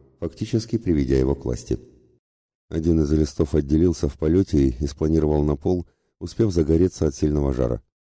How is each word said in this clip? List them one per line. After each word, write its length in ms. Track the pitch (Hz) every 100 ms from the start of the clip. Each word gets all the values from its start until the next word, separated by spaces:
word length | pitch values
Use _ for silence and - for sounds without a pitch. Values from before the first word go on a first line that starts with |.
| _ _
фактически 580 | 85 - 110 117 110 113
приведя 400 | - 78 64 67
его 180 | 65 69
к 100 | 64
власти. 340 | 58 - - - _ _ _ _ _ _ _ _
Один 300 | 82 80 80
из 120 | 71
листов 440 | 78 76 - 78 78
отделился 540 | 69 76 90 82 73
в 100 | -
полёте 480 | 78 90 98 73 67
и 200 | 62 71
спланировал 560 | - 78 80 76 76
на 120 | 73 71
пол – 320 | 98 90 82 _ _ _
успев 320 | 90 - 110
загореться 560 | 85 73 82 90 - 78
от 80 | -
сильного 360 | 76 73 69
жара. 300 | 64 60 58 - _ _